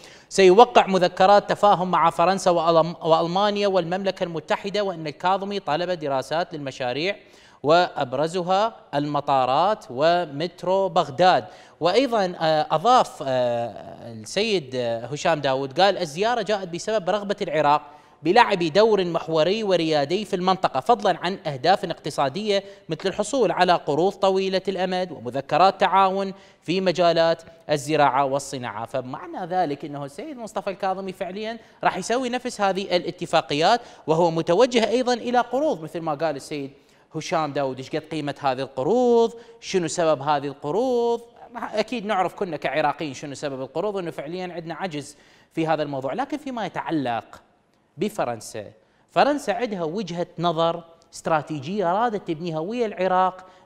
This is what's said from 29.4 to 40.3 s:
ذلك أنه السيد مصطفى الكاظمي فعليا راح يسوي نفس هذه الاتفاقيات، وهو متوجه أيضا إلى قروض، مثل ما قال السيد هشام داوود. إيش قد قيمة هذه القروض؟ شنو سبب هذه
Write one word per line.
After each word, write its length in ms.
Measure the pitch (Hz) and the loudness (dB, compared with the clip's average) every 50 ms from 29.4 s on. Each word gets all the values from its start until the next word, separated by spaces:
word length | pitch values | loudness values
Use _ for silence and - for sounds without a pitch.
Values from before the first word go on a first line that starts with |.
| 190 | -8
ذلك 380 | 165 185 185 180 151 143 143 - | -4 -2 -2 0 -2 -2 -6 -8
أنه 200 | 151 143 143 143 | -10 -10 -10 -10
السيد 320 | 139 - - 226 320 294 | -12 -12 -12 -14 -12 -12
مصطفى 340 | 240 233 202 - 214 185 202 | -12 -12 -10 -8 -8 -6 -6
الكاظمي 420 | 190 - - 190 190 185 190 190 185 | -6 -4 -4 -4 -4 -4 -6 -10 -8
فعليا 460 | - 196 175 185 202 214 220 233 226 - - _ _ - | -8 -10 -10 -8 -8 -8 -10 -10 -12 -14 -20 _ _ -2
راح 120 | 170 170 | -2 -2
يسوي 320 | 190 185 - 226 254 262 240 | -2 -2 -2 -2 -2 -2 -2
نفس 320 | 240 254 - 254 - - | -4 -6 -6 -6 -4 -2
هذه 360 | 202 196 190 190 202 - 180 | 0 0 0 0 -2 0 -2
الاتفاقيات، 840 | 180 - - 160 - 175 165 - 160 156 - 151 143 160 185 233 240 - - - - - | -2 -2 -2 -8 -8 -4 0 0 0 0 0 0 2 2 4 2 2 0 -6 -20 -8 -2
وهو 240 | - 156 160 175 170 | 0 2 4 4 2
متوجه 580 | 160 165 160 - 170 185 247 262 247 240 220 214 | 2 0 0 2 4 4 4 4 4 2 2 2
أيضا 260 | 214 254 254 240 247 | 2 0 2 0 0
إلى 240 | 226 202 240 240 247 | -2 -2 0 0 0
قروض، 440 | 233 - - 262 302 320 247 165 160 | 0 0 0 0 0 0 0 -2 -6
مثل 180 | 156 - 175 | -8 -8 -6
ما 140 | 165 160 151 | -4 -4 -4
قال 220 | 139 160 160 147 | -2 -2 -2 -2
السيد 340 | 135 - - 160 147 139 135 135 - _ _ _ _ _ _ - | -4 -8 -8 -8 -8 -8 -8 -12 -16 _ _ _ _ _ _ -12
هشام 380 | 160 151 - 180 165 156 147 139 | -10 -6 -2 -2 0 0 0 -2
داوود. 260 | 147 143 135 131 123 | -2 -2 -2 -4 -6
إيش 120 | 131 - | -8 -6
قد 120 | - 156 151 - | -6 -6 -6 -6
قيمة 240 | 165 156 143 143 139 - | -6 -6 -4 -6 -4 -2
هذه 200 | - 139 131 123 | -2 -2 -2 -2
القروض؟ 720 | 135 123 - - 127 151 214 247 254 240 240 233 226 226 226 - - - - - | -4 -6 -6 -4 0 0 2 2 4 4 4 4 4 2 0 -6 -20 -20 -20 -18
شنو 280 | - - - 190 175 156 | -8 -4 -2 -2 -2 -2
سبب 340 | - - 170 160 156 135 135 | 0 0 2 2 2 2 2
هذه 240 | 147 | 0